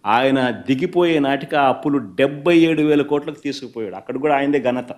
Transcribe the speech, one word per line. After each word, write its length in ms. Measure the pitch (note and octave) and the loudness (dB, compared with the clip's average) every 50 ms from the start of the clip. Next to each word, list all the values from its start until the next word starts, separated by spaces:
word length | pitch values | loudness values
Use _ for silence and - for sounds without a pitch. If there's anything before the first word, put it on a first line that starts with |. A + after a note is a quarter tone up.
| - | -2
ఆయన 440 | G2+ A2 A#2+ C3 C3+ C3+ C3+ B2+ B2 | 0 2 2 2 2 2 2 0 0
దిగిపోయే 680 | A2 G2 G2 B2 C3+ C3 F3+ F3 F3 F3 F3 E3+ E3 D3+ | -2 -4 -2 -2 -2 -2 -2 -2 0 2 2 2 2 2
నాటికి 380 | C#3 C3+ C#3 C3+ C#3 - D#3+ | 0 0 -2 -2 -4 -2 0
ఆ 120 | D3 C#3 C3 | 2 2 2
అప్పులు 300 | B2+ - - D3+ C#3+ C#3 | 2 0 -2 -2 -2 -2
డెబ్బై 600 | A#2 G2 F2+ - C3+ C#3 D3 C#3+ C#3+ F3 F3 E3 | -4 -4 -2 0 0 0 0 -2 0 4 4 6
ఏడు 240 | E3 E3 D#3+ D3+ D3+ | 4 4 2 2 2
వేల 200 | D3+ D3 D3 C#3 | 2 2 2 2
కోట్లకు 380 | D3 D3 C#3+ D3 D#3 D3 - | 0 -2 -4 -4 -6 -12 -10
తీసుకుపోయాడు. 540 | - C#3+ C3+ - C3 A#2 - A#2 A2 F#2+ F2+ | -8 -8 -8 -8 -10 -14 -10 -10 -10 -10 -10
అక్కడ 220 | F#2+ - - B2+ | -12 -10 -10 -8
కూడా 200 | C3 C#3 D3+ C#3+ | -4 -2 0 0
ఆయనదే 260 | C#3 C#3 C#3+ C#3+ C#3 A#2 | 0 0 0 0 0 0
ఘనత. 260 | B2 B2 B2+ B2 - - | 0 -2 -4 -6 -10 -12